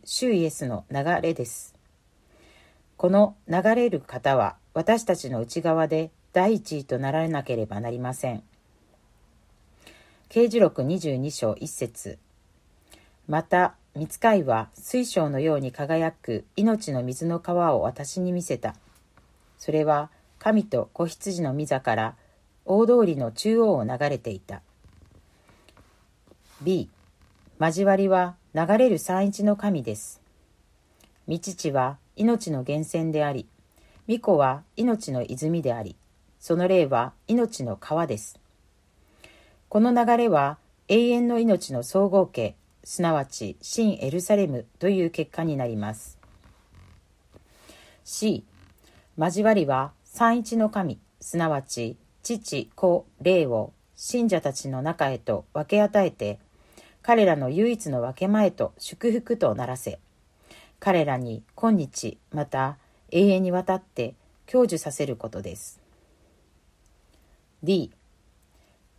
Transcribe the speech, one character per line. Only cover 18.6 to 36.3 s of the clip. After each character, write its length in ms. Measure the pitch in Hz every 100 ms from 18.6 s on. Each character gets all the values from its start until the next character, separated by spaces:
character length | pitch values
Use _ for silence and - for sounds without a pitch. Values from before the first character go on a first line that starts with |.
| 110 - _ _ _ _ _ _ _ -
そ 120 | -
れ 120 | 156
は 260 | 151 147 151 _ _ -
神 240 | 214 214
と 260 | 208 120 -
子 120 | - 170
羊 360 | - 202 175
の 120 | 147
御 120 | 139 147
座 160 | 131
か 140 | 127 113
ら 200 | 110 - _ _ _ _ -
大 220 | 202 233
通 180 | 247 190
り 100 | 139
の 140 | 113
中 280 | 113 214 226
央 160 | 220 143
を 80 |
流 140 | 110 127 147
れ 80 | 131
て 140 | 117
い 80 | 95
た。」 220 | - 98 - _ - _ - _ _ _ _ _ _ _ _ _ _ _ _ _ _ -
B、 260 | 151 175 - _ _ _ _ _ _ -
交 260 | 160 165 196
わ 100 | 196
り 100 | 196
は 280 | 185 180 - _ 156
流 100 | 170 220
れ 100 | 254
る 100 | 160
三 280 | - 185 202
一 160 | 202
の 120 | 208 202
神 260 | 208 160
で 140 | 117 104
す。 260 | - - _ _ _ _ _ _ _ _ _ _ -
御 120 | 170
父 320 | 196 175 156
は 260 | 135 127 143 _ -
命 360 | 226 226 185
の 80 | 135
源 220 | 127 151
泉 300 | 156 170 165
で 140 | 151 147
あ 60 |
り、 160 | 131 - _ _ _ _ _ -
御 120 | 233
子 180 | 214 156
は 260 | 135 139 - -
命 360 | 247 220 -
の 120 | 127
泉 400 | - 131 156 170
で 100 | 135
あ 80 | 117
り、 140 | 101 - _ _ _